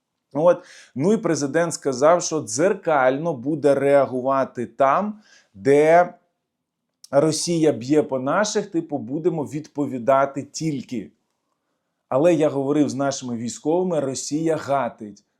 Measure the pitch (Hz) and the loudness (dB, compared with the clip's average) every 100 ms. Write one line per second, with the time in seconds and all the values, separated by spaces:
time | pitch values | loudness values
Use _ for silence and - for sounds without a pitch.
0 | _ _ _ 139 170 170 - - - 123 | _ _ _ 2 2 2 -2 -20 -16 -2
1 | 160 220 170 151 139 156 170 - 143 123 | 0 2 0 -2 -2 0 -2 -2 -4 2
2 | 147 175 170 160 117 110 180 208 165 147 | 4 2 0 -6 -4 0 0 0 0 2
3 | 127 135 165 139 123 156 139 139 139 143 | 2 0 -4 -6 -4 0 2 2 4 4
4 | 131 127 127 135 131 - 117 - 135 156 | 4 -2 -2 0 -2 -6 -10 0 2 2
5 | 208 214 _ _ _ 95 101 143 156 170 | -2 -8 _ _ _ -6 2 4 6 6
6 | 175 - _ _ _ _ _ _ _ _ | 4 -2 _ _ _ _ _ _ _ _
7 | _ 139 156 147 - 170 156 117 120 151 | _ 2 2 0 -2 0 2 0 0 0
8 | 147 135 131 170 208 220 202 170 165 143 | 2 -4 -2 -2 0 -4 -4 -6 -6 -8
9 | 113 147 175 175 127 143 - - 139 123 | -6 -4 -2 -4 -6 -10 -10 -8 -6 -4
10 | 117 135 139 143 123 - 160 139 - 120 | 2 2 2 -4 -12 -6 -6 -6 -8 -10
11 | 92 _ _ _ _ _ _ _ _ _ | -10 _ _ _ _ _ _ _ _ _
12 | _ 131 170 165 151 135 135 147 135 120 | _ 0 2 2 0 0 -2 0 0 0
13 | 139 131 127 117 120 - 147 170 185 160 | -4 -4 -8 -8 -8 -8 -4 -2 -2 -2
14 | 139 127 - 147 160 156 123 139 120 - | -4 -6 -6 -4 -2 -4 -2 -2 -2 -8
15 | 107 101 _ _ | -18 -18 _ _